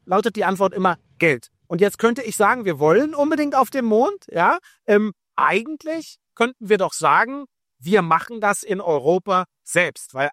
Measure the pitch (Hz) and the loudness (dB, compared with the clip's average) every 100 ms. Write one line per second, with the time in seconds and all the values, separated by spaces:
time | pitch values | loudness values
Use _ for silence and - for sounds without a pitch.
0 | - 185 220 208 180 190 190 196 185 165 | -2 -2 0 -2 -2 0 0 2 -2 -2
1 | _ _ 165 123 - _ _ 170 202 - | _ _ 0 0 -6 _ _ 0 0 2
2 | 233 240 220 - 208 247 196 143 151 190 | -2 -2 -6 0 0 2 -4 0 4 4
3 | 302 302 294 311 294 269 247 277 233 214 | 2 -2 0 0 0 0 0 -2 0 2
4 | 285 403 - 165 185 339 - _ - 208 | 2 -2 -8 0 0 0 -6 _ 0 0
5 | 214 - _ - 139 185 233 302 311 330 | 0 -8 _ -2 0 0 -4 -10 -8 -8
6 | - - _ - 240 254 196 208 170 - | -10 -20 _ -4 -4 -4 0 0 0 0
7 | 156 160 226 277 277 _ _ _ 139 208 | 2 2 0 -6 -14 _ _ _ 0 2
8 | 165 160 - 233 208 202 - 190 175 147 | 4 0 -2 -4 -2 -2 -4 -4 -2 0
9 | 135 180 202 185 180 _ - - 170 - | 2 0 0 -2 -2 _ -4 -2 -2 -4
10 | - 131 143 | -14 -6 -4